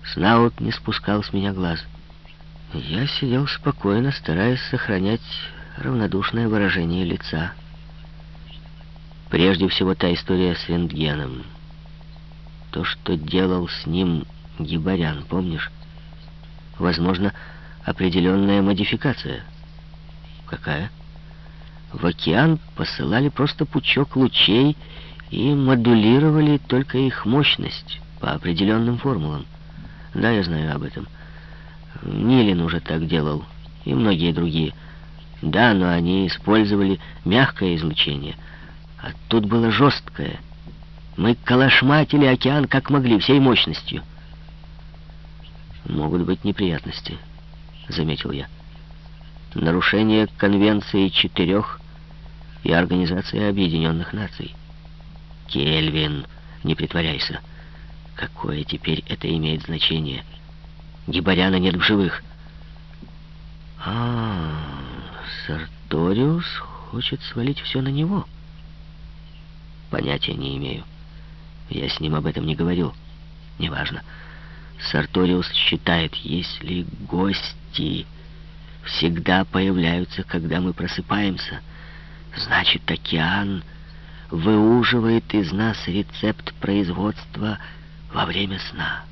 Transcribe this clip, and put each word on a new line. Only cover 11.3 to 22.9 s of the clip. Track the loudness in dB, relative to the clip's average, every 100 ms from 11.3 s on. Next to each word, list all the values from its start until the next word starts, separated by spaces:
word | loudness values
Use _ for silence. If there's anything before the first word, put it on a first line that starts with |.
| -8 -12 -16 -18 -18 -18 -18 -18 -18 -18 -18 -18 -18 -8
То, | -4
что | -4 -4 -2 -2
делал | 2 2 4 2 -2
с | -6 -2
ним | 0 2 0 -4 -14 -14 -8
Гибарян, | -4 -2 0 2 0 -2
помнишь? | -4 -2 -2 -4 -6 -10 -18 -18 -18 -18 -18 -18 -18 -18 -18 0
Возможно, | 0 2 2 2 0 -2 -16 -16 -18 -8 -6
определенная | 2 2 4 4 4 4 4
модификация. | 4 2 0 0 0 -2 -6 -8 -10 -16 -16 -16 -18 -18 -18 -18 -16 -16 -12
Какая? | -10 -4 -4 -4 -8 -18 -16 -16 -16 -16 -16 -16 -16 -12
В | -2
океан | -2 0 2 6 6 4 -2 -6
посылали | -6